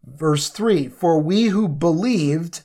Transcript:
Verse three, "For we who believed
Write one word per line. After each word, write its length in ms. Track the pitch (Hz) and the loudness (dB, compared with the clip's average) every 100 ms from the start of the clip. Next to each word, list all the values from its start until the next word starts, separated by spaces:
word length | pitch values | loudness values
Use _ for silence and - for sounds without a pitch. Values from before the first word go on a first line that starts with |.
Verse 440 | - 139 156 147 - | -20 -4 0 0 -2
three, 400 | - 226 185 131 | -4 0 0 0
"For 320 | - 175 160 | -2 0 2
we 240 | 156 196 | 2 2
who 240 | 226 196 208 | 2 2 -2
believed 920 | 135 170 160 233 226 147 151 170 - | 0 0 0 0 0 0 -2 -4 -14